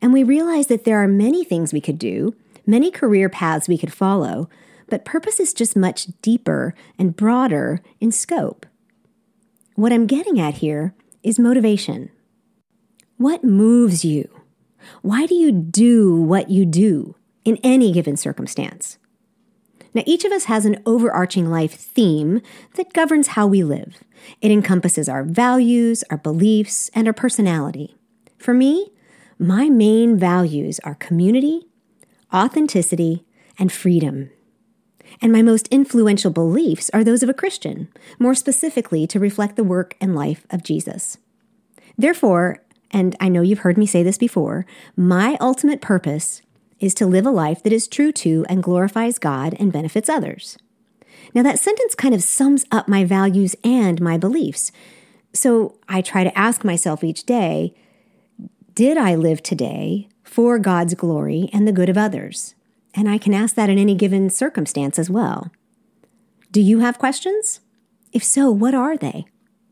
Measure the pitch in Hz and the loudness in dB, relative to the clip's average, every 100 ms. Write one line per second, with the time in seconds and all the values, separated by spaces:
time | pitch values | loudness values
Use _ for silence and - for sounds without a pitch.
0 | 247 269 254 294 339 320 277 226 226 208 | 2 4 4 2 0 0 0 0 2 2
1 | 196 196 226 349 - 170 160 151 156 160 | 2 2 2 0 -2 -2 -2 -4 -6 -6
2 | 110 104 214 - _ _ 208 233 349 - | -6 -4 -6 -6 _ _ 0 2 2 0
3 | 247 196 190 - 165 156 180 165 156 - | 0 2 0 -2 -2 -2 -2 -2 -4 -2
4 | 190 196 117 110 165 _ _ _ - 202 | 0 0 -2 -6 -10 _ _ _ -10 -10
5 | - 320 427 440 330 - 226 202 185 - | -6 -6 -4 -4 -4 -4 -2 0 0 -2
6 | 185 - 220 240 - 143 131 - - - | -12 -6 -2 -2 -2 -4 -4 -10 -18 -4
7 | 185 165 214 247 262 147 123 175 - _ | -4 0 0 0 0 -2 -4 -6 -10 _
8 | 226 - - 339 - - - _ _ _ | -4 -4 -4 -4 -6 -10 -20 _ _ _
9 | _ _ _ _ _ _ _ - 233 233 | _ _ _ _ _ _ _ -2 2 2
10 | 220 277 403 240 151 147 156 147 175 - | 2 0 0 0 -2 -4 -4 -4 -6 -8
11 | _ _ 226 240 240 262 214 202 - 123 | _ _ -2 2 2 4 2 0 -4 -10
12 | - _ _ _ _ _ _ _ _ _ | -14 _ _ _ _ _ _ _ _ _
13 | _ - 269 339 247 196 220 240 233 170 | _ -2 0 2 2 4 6 6 4 2
14 | 165 147 - - _ _ _ _ - - | 0 -2 -4 -14 _ _ _ _ -20 -10
15 | 196 233 330 349 311 185 160 190 240 233 | -2 0 2 2 2 2 0 2 6 6
16 | 196 165 160 190 - 190 175 165 214 151 | 4 4 2 0 2 2 2 2 2 0
17 | - - _ _ 220 226 254 262 220 170 | -4 -14 _ _ -2 0 2 4 4 2
18 | 156 143 143 - - - - - - - | -2 -4 -6 -8 -8 -8 -10 -12 -16 -16
19 | _ _ _ _ _ _ _ _ _ 233 | _ _ _ _ _ _ _ _ _ -4
20 | - 339 392 392 - 220 208 208 226 226 | 0 0 0 -2 0 0 0 0 0 0
21 | 233 175 180 190 165 165 156 - - - | 0 0 0 0 0 0 -2 -6 -4 2
22 | 196 151 151 220 - - - - - 330 | 2 2 0 -4 -6 -18 -12 -10 -4 -2
23 | 311 302 277 214 202 196 156 139 - - | 2 2 0 0 2 2 0 -4 -8 -20
24 | _ _ - - 214 208 185 180 175 160 | _ _ -20 -2 2 2 2 0 0 -2
25 | 143 135 151 170 247 254 240 240 233 226 | -4 -6 -4 0 2 2 2 2 2 -2
26 | - 151 156 160 208 214 208 - - 220 | -6 -6 -4 2 2 2 0 -6 -6 -2
27 | 220 220 247 - 190 165 143 135 147 _ | -2 -2 -2 0 0 0 -4 -8 -14 _
28 | _ _ _ _ 247 247 269 339 415 _ | _ _ _ _ 0 2 2 0 -4 _
29 | _ _ _ - 175 196 302 240 214 220 | _ _ _ -4 0 2 4 4 4 4
30 | 233 202 180 180 170 147 - 160 151 143 | 4 2 2 2 0 -2 -6 -8 -12 -14
31 | - 170 185 254 294 330 - _ _ _ | -4 0 2 2 0 -4 -8 _ _ _
32 | _ _ _ 180 247 311 302 190 - 175 | _ _ _ 0 0 0 0 0 0 -2
33 | 165 170 - _ _ - 185 - 180 170 | -2 -4 -8 _ _ -4 -4 0 0 2
34 | 147 139 135 _ _ _ _ _ _ _ | 0 -6 -12 _ _ _ _ _ _ _
35 | _ - 226 226 226 220 - 269 269 233 | _ -2 4 6 6 4 2 0 2 2
36 | 214 202 180 170 165 233 330 160 - 214 | 2 2 0 0 0 0 0 -2 -2 0
37 | 220 240 247 269 381 - 156 - - _ | 2 2 0 -2 -6 -6 -10 -12 -14 _
38 | - - 247 262 277 - 320 240 - 160 | -20 -2 0 0 -2 -4 -2 -4 -4 -4
39 | 160 196 202 208 202 208 196 180 175 - | -2 -2 -2 -2 -4 -2 -2 -2 -4 -6
40 | 190 156 147 165 - 180 - 156 - - | -4 -2 -4 -6 -8 -8 -6 -6 -6 -10
41 | - - _ _ _ _ _ _ _ - | -12 -14 _ _ _ _ _ _ _ -2
42 | 285 339 226 175 180 - _ _ _ 202 | 0 2 2 2 0 -4 _ _ _ -2
43 | 185 - 190 175 180 208 180 190 208 175 | -2 0 0 2 2 0 2 2 2 2
44 | 175 - 240 185 147 165 - - - - | 0 0 -2 -2 -4 -6 -10 -16 -10 0
45 | 180 180 269 302 254 262 294 294 - 185 | 2 2 2 0 -2 0 0 -2 0 -2
46 | 151 151 - - _ _ _ _ 196 - | 0 -6 -8 -12 _ _ _ _ -4 0
47 | 190 185 254 202 156 175 214 226 - - | 2 2 2 0 0 -2 0 0 -2 -2
48 | 302 - 165 160 170 185 175 180 196 226 | -2 0 -2 -2 0 -2 0 0 0 -2
49 | 233 233 151 131 160 - 202 151 156 220 | -4 -4 -4 -4 -6 -2 -2 -2 -4 -4
50 | 320 311 - - - - _ _ _ _ | -2 -2 -4 -10 -18 -20 _ _ _ _
51 | _ - - 240 269 - 392 440 480 - | _ -20 -4 0 0 0 -2 -2 -2 -2
52 | 269 202 - - 269 277 - 220 - 196 | 0 0 0 0 2 2 0 -2 0 0
53 | 180 190 196 190 185 - 240 254 190 170 | 2 2 2 2 0 -2 0 2 0 0
54 | 170 165 190 320 139 - - - - - | -2 -2 -2 -2 -4 -6 -10 -12 -20 -20
55 | _ _ _ - 254 226 202 - - 185 | _ _ _ -2 0 2 0 -8 -6 -4
56 | - 196 180 196 220 226 202 170 175 151 | -2 -2 0 0 0 0 -2 -2 -2 -4
57 | 165 160 - 240 170 156 170 - _ _ | -4 -4 -2 -2 -2 -2 -6 -8 _ _
58 | _ _ _ - - _ _ - 254 311 | _ _ _ -20 -20 _ _ 0 2 2
59 | 202 165 160 151 - 160 123 - 156 196 | 2 2 0 -2 -4 -6 -6 -6 -6 -6
60 | 202 _ - - 240 233 196 175 170 180 | -8 _ -6 0 2 2 0 0 -2 -2
61 | 170 151 147 156 196 208 214 185 180 190 | -4 -2 -2 -4 -2 0 2 2 2 0
62 | 214 139 98 - - _ _ _ _ 196 | -2 -4 -10 -14 -16 _ _ _ _ -4
63 | 208 208 202 202 226 - 208 196 208 190 | -2 0 0 0 0 0 2 2 2 2
64 | 196 196 190 - 285 220 147 143 139 165 | 0 2 0 -2 -4 -4 -6 -4 -4 -4
65 | 170 208 190 - 170 - _ _ _ _ | -2 -2 -2 -6 -12 -18 _ _ _ _
66 | _ _ _ _ _ 208 196 226 240 240 | _ _ _ _ _ 2 4 4 2 -2
67 | 269 269 370 427 - - _ _ _ _ | -4 -4 -4 -4 -4 -10 _ _ _ _
68 | _ 226 - 269 277 202 247 262 277 311 | _ -4 -2 2 2 2 0 0 -2 -4
69 | 143 - - _ _ _ _ | -6 -10 -14 _ _ _ _